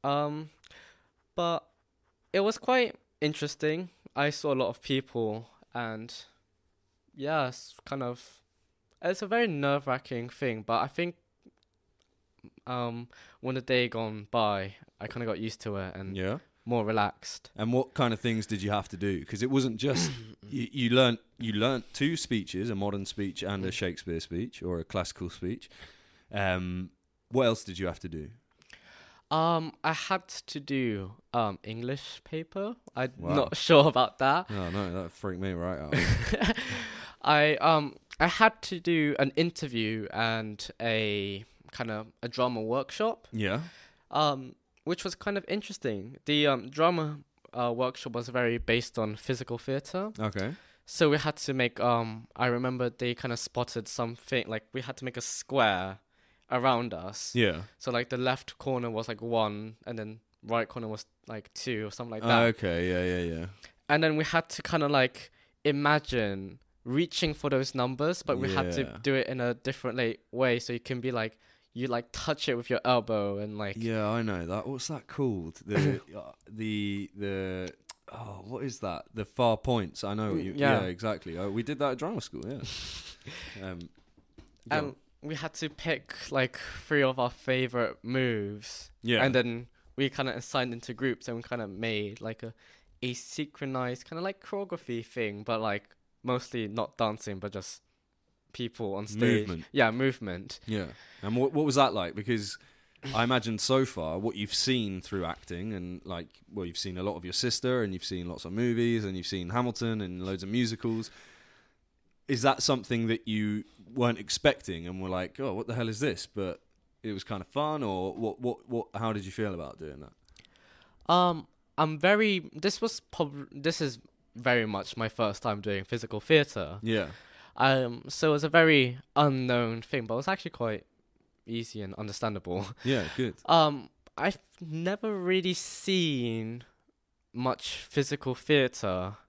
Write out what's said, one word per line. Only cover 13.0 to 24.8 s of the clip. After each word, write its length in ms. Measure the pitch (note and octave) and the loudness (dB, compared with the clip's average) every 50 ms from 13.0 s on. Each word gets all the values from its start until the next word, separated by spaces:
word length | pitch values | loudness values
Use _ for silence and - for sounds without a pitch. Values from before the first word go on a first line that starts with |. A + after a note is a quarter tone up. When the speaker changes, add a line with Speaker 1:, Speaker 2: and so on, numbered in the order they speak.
| A#2+ A#2+ - - - - - _ | -10 -12 -18 -20 -20 -20 -20 _
Speaker 1:
when 140 | - B2+ C3 | -6 -4 -4
the 60 | C3 | -4
day 280 | B2 - C3 B2 B2 A#2 | 0 4 4 4 4 4
gone 380 | A#2 A2+ A2+ G#2+ A2 G#2+ G#2 - | 0 -2 -2 -2 -4 -8 -8 -2
by, 440 | - A#2 A2 G#2 G2+ G2 F#2+ G2 G2 - - _ _ _ | 2 2 4 4 2 0 -2 -6 -8 -14 -20 _ _ _
I 60 | G2+ | -12
kinda 200 | G#2 - A#2+ A#2+ | -10 -6 -6 -4
got 120 | A2+ G#2 E2+ | -4 -4 -2
used 220 | A2 A2 - - | -4 -6 -6 -6
to 140 | - A2 G2+ | -8 -6 -4
it 180 | G2 F#2+ F#2 F2+ | -4 -6 -6 -8
and 220 | F#2 F#2+ F#2+ F#2+ | -10 -10 -6 -4
Speaker 2:
Yeah. 220 | F#2+ F#2 F#2+ A#2 E3 - _ _ _ _ | -2 -2 -2 -2 -4 -8 _ _ _ _
Speaker 1:
more 200 | A2+ A#2+ A#2 G#2+ | 0 0 2 2
relaxed. 680 | G#2 A2 A2 G#2 G2+ - _ - - - - _ - _ | 2 4 4 2 2 0 _ -14 -14 -14 -14 _ -18 _
Speaker 2:
And 160 | - G#2+ A#2 | -4 -2 2
what 220 | B2 B2+ C3 - _ | 2 2 0 0 _
kind 180 | - C3+ A#2+ | 2 2 2
of 80 | A2+ G#2 | 2 0
things 260 | - A#2+ A2+ A2 G#2+ | 0 0 0 0 0
did 160 | - A2 G2 | -2 -4 -2
you 80 | F#2+ G2+ | 0 0
have 180 | G#2 G#2 F#2 - | 0 0 -2 -4
to 60 | - | -6
do? 280 | F2+ G2 G2+ G2 E2 - | -2 0 0 0 0 -2
'Cause 180 | - - G2 | -6 -4 -2
it 80 | A#2 C3 | 0 4
wasn't 280 | C3+ C3+ C3 C3+ A2+ G#2+ | 4 4 4 2 0 0
just, 320 | A#2 D3 - E3 F3 D#3 C3 A#2+ A2 A2 | 0 0 2 2 0 0 -2 -6 -10 -14
Speaker 1:
<clears throat> 200 | A2 _ - G#2 | -18 _ -14 -8
Speaker 2:
you, 200 | C#3 C3 A#2+ - | -6 -6 -6 -4
you 180 | - C#3 B2 A#2 | -2 0 2 6
learnt, 300 | A#2+ C3 C3 B2 A#2+ - _ _ _ - | 8 8 8 6 4 0 _ _ _ -6
you 140 | A#2 A2+ | -4 -2
learnt 400 | G#2 G#2 A2 C3 C3+ B2 A2+ - - | 0 2 4 2 2 0 -4 -8 -2
two 220 | - C#3 D3+ E3 | 0 2 2 2
speeches, 540 | D#3 - - B2 A2 F#2 - - F#2 G#2 A#2+ | 0 -2 0 0 0 0 -2 -4 -4 -2 -2
a 40 | G#2+ | -2
modern 320 | G2 G2+ G2+ G2 G2+ G2 | 0 0 0 -2 -2 -6
speech 360 | - - - G2+ G2 E2+ - | -6 -4 -4 -4 -4 -4 -4
and 220 | - F#2+ G2+ G2 F#2+ | -4 -4 -2 -2 -2
a 40 | F#2 | -4
Speaker 1:
Mm. 40 | |
Speaker 2:
Shakespeare 480 | - - G#2 F2+ E2 - - F2+ E2+ E2 | -2 -2 -2 -2 -4 -4 -6 -4 -4 -4
speech 420 | - - E2+ E2+ A2 - - - | -4 -4 -4 -4 -4 -4 -8 -8
or 160 | - F2+ F2+ | -4 -4 -4
a 60 | E2 | -4